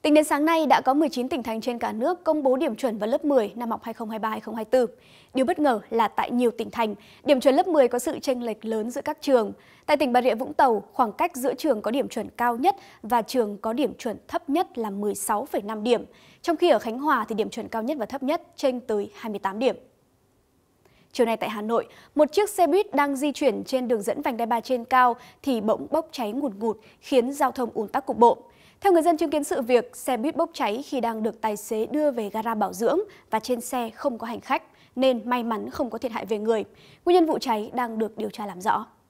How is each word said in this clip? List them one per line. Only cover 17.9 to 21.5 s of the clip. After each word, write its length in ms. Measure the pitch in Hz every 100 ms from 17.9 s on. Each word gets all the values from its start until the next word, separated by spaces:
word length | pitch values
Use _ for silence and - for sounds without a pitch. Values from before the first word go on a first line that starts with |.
| 302
và 60 | 208
thấp 180 | 262
nhất 180 | 262 339 - -
chênh 240 | 277 247
tới 320 | 240 208 208 -
hai 140 | 226
mươi 100 | 202
tám 200 | 196 202
điểm. 160 | 254 - - _ _ _ _ _ _ _ _ _ _ _ _
Chiều 140 | - 233
nay 120 | 220
tại 120 |
Hà 120 | 220